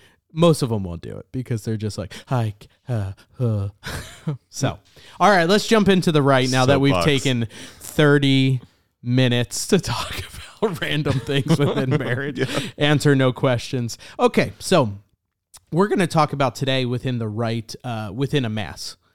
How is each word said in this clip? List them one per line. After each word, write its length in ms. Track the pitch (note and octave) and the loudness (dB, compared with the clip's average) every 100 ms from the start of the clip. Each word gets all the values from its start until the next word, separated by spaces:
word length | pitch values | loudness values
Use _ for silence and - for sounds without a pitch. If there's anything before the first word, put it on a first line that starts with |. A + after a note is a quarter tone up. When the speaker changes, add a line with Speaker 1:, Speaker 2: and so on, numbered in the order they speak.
| _ _ _ | _ _ _
Speaker 1:
most 300 | D#3+ E3+ D3+ | 2 4 4
of 60 | B2+ | 0
them 160 | A2 | -4
won't 180 | F#2 E2 | -6 -8
do 140 | A1 G1+ | -12 -14
it 100 | - | -12
because 320 | C3 B2 A2+ | -10 -6 -6
they're 120 | A#2 A2 | -4 -4
just 200 | G#2+ A2+ | -6 -8
like, 140 | - - - | -10 -14 -4
"Hi, 260 | B2+ A2 - - _ - | -2 -2 -6 -18 _ -6
uh, 240 | A#2 F#2+ - _ - | -4 -6 -10 _ -4
uh." 280 | A#2+ G#2+ G2 | -2 -2 -4
<laughs> 40 | - - - - - - C#3 _ | -8 -12 -12 -14 -10 -10 -10 _
So, 300 | - A2+ E2 _ - - - | -6 -6 -6 _ -20 -18 2
all 100 | F3+ | 4
right, 160 | F#3+ E3 | 4 4
let's 180 | G#3 - | 2 4
jump 200 | A3 G3 | 4 4
into 220 | F#3+ E3+ | 4 2
the 100 | D3+ | 2
right 260 | C#3 C3 C3 | 4 4 2
now 160 | B2+ B2+ | 2 4
that 140 | C#3 | 4
we've 120 | C#3 | 4
Speaker 2:
Soapbox. 120 | C3+ | 2
Speaker 1:
taken 440 | E2+ C#3 C3+ B2 A2+ - - - | 2 2 0 -2 -4 -8 -20 -18
thirty 800 | - - D3 C#3+ C#3 C3+ C3 B2+ - _ _ _ | -4 2 4 4 4 4 2 0 -6 _ _ _
minutes 640 | A#2+ B2+ B2+ A#2+ A#2+ - - | -2 2 2 0 -2 -6 0
to 120 | F#3 | 0
talk 380 | - A2+ - - | 0 -4 -6 -10
<laughs> 420 | - - - - | -12 -16 -20 -4
about 200 | G#3+ E3+ | -4 -2
random 380 | D#3 D3 D3 A#2+ | -2 -2 0 -2
things 380 | - C#3 C#3+ D#3 | -2 -2 2 2
within 320 | C#3+ C#3+ C3 | 2 0 0
Speaker 2:
<laughs> 80 | D3 | -2
Speaker 1:
marriage. 400 | B2 A#2+ C#3 - | -2 -4 -6 -4
Speaker 2:
Yeah. 220 | C3 - A#2 - | -4 -4 -8 -2
Speaker 1:
Answer 360 | D3 D3+ D3 | 0 4 4
no 180 | C3+ C3 | 4 2
questions. 640 | - C3+ A#2+ - B2+ A#2 - - - | 2 0 0 -2 -6 -6 -10 -14 0
Okay, 340 | B3 - A#2 - | 2 2 -2 -6
so 340 | - F3+ A#2 G2+ _ _ _ _ _ - _ | 0 2 2 -4 _ _ _ _ _ -20 _
we're 180 | D#3 G3+ | 0 2
gonna 180 | B3+ E3+ | 2 2
talk 260 | E3 D3 | 2 0
about 220 | C#3 C3+ | 0 -2
today 320 | - C3 C3 B2 | -2 -2 0 0
within 320 | B2 C3 A#2+ | -2 -4 -4
the 100 | A2 | -4
rite, 460 | G#2 A#2 A#2 G#2+ - | -4 -4 -4 -8 -12
uh, 280 | B2+ A2+ G#2+ | -10 -8 -8
within 320 | A2 C#3 D3 A#2 | -6 -2 -2 -2
a 20 | |
mass, 480 | G#2+ D#2+ - - - _ | -4 -8 -12 -16 -16 _